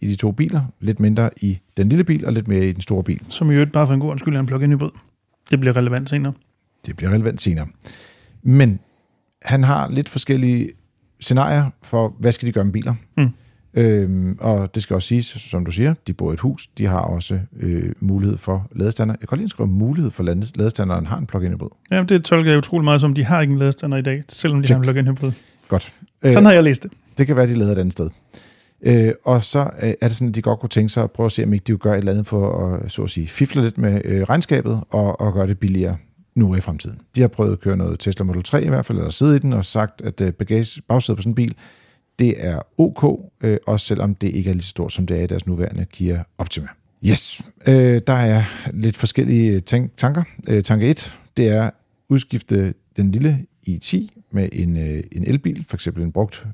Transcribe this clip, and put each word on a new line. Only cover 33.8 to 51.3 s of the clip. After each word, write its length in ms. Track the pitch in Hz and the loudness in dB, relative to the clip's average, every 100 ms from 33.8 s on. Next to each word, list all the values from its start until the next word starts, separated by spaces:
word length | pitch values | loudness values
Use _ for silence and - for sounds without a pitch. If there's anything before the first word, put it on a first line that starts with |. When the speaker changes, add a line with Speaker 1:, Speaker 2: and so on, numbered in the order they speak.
| 107 101 | 0 0
Speaker 1:
øh, 180 | - 95 | 0 -2
regnskabet 580 | 95 143 - 139 110 110 - | 0 0 0 0 0 -4 -2
og, 300 | 107 101 - | -2 0 0
og 140 | 104 | -2
gøre 120 | 95 95 | 0 0
det 120 | 98 | 0
billigere 380 | 98 95 92 87 - _ _ | 0 0 -2 -4 -10 _ _
nu 160 | - 101 | 0 2
og 60 | 92 | 2
i 20 | |
fremtiden. 380 | - 78 - 107 - - | -2 -6 -10 -16 -6 0
De 40 | |
har 80 | 123 | 0
prøvet 240 | - 104 | 2 -2
at 80 | 92 | -2
køre 160 | 98 95 | -2 -2
noget 240 | 87 85 | -2 -4
Tesla 240 | - 95 | -4 -2
Model 180 | 92 87 | -2 -4
tre 220 | 90 147 | -2 -2
i 40 | 160 | 0
hvert 180 | 131 127 | 0 -2
fald, 120 | 101 | -4
eller 120 | 80 | -4
sidde 260 | - 143 143 | 0 4 4
i 20 | |
den 140 | 135 | 2
og 120 | 113 | 0
sagt, 360 | 92 110 107 - | -2 -2 -2 -4
at, 200 | 110 - | -8 -2
øh, 120 | 95 | -2
bagage, 500 | 87 101 110 113 - - | -2 0 0 -2 -6 -2
bagsædet 280 | 123 123 101 | 0 0 -2
på 60 | |
sådan 80 | 104 | -2
en 40 | |
bil, 200 | 117 117 - - _ _ _ _ - | -2 -2 -4 -16 _ _ _ _ 0
det 160 | 120 71 87 | 0 0 -4
er 140 | 82 - - | -6 -4 0
ok, 420 | 165 - 147 - - _ | 0 2 0 0 -8 _
øh, 160 | 113 104 - | -2 0 0
også 200 | 107 - | -2 0
selvom 280 | 101 101 | -2 -2
det 140 | 98 98 | -2 -2
ikke 220 | - 92 | -2 -2
er 40 | |
lige 80 | 90 | -2
så 60 | 87 | -4
stort, 240 | - 85 | -6 -6
som 140 | - 90 | -4 -2
det 120 | 87 | -2
er 60 | |
i 20 | 87 | -2
deres 200 | 90 90 | -4 -4
nuværende 380 | 87 90 85 90 | -4 -4 -6 -8
Kia 300 | - 90 87 85 - | -4 -4 -4 -6 -10
Optima. 280 | 87 - 71 - _ _ - | -8 -8 -10 -14 _ _ 0
Yes. 360 | 107 - - - _ - | 2 0 -8 -16 _ 4
Øh, 340 | 131 127 120 110 | 6 6 4 2
der 60 | |
er 300 | 127 117 110 104 - - | 2 4 2 2 -4 -10
lidt 240 | 127 110 104 | -4 -2 -2
forskellige 640 | 113 - 123 117 113 98 | -2 0 2 4 4 2
tank-, 300 | - 120 123 - | 0 0 -2 -2
tanker. 260 | 127 147 170 - - | 0 0 -2 -6 0
Øh, 140 | 110 | 0
tanke 280 | 98 110 113 | 2 2 2
et, 260 | 156 - - _ | 0 -4 -14 _